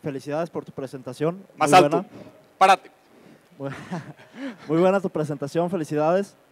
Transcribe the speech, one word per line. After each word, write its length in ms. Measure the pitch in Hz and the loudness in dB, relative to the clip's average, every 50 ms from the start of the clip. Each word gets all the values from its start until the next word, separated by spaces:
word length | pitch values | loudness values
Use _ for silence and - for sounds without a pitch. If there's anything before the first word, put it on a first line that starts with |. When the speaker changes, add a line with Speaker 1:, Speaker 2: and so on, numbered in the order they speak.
| - | -10
Speaker 1:
felicidades 480 | 156 135 135 - 143 143 156 170 165 | -8 -8 -8 -8 -6 -6 -6 -6 -6
por 140 | - 160 - | -8 -12 -12
tu 80 | - - | -12 -12
presentación. 760 | - 139 127 - 131 127 131 123 - 147 160 175 196 196 - - | -12 -12 -12 -12 -14 -14 -12 -8 -4 -2 -4 -4 -4 -10 -12 -4
Speaker 2:
Más 140 | - 151 147 | 0 4 6
Speaker 1:
Muy 80 | 147 - | 8 8
Speaker 2:
alto. 180 | 147 143 160 170 | 8 6 4 -2
Speaker 1:
buena. 100 | 196 - - - - - - - - _ _ - | -4 -6 -12 -20 -20 -20 -20 -20 -20 _ _ 4
Speaker 2:
Párate. 320 | 190 196 190 - - - _ _ _ _ _ - - - - - _ _ _ - | 6 6 6 4 2 -6 _ _ _ _ _ -20 -20 -20 -20 -20 _ _ _ -12
Speaker 1:
<laughs> 1080 | 139 139 131 - - - 175 165 123 131 - - - - - 226 269 269 214 - - | -10 -10 -10 -12 -14 -12 -12 -12 -12 -14 -20 -20 -20 -20 -16 -14 -14 -14 -14 -12 -6
Muy 120 | 143 151 165 | -2 0 2
buena 220 | 180 185 190 196 | 2 2 2 0
tu 80 | 180 185 | -2 -4
presentación. 640 | - 165 151 139 151 135 143 139 - 165 170 175 | -4 -4 -4 -4 -6 -8 -8 -6 -4 -4 -4 -2
Felicidades. 640 | 180 175 151 - 151 147 151 156 175 190 202 - - _ _ _ | -4 -6 -6 -4 -2 0 0 2 2 0 -2 -4 -10 _ _ _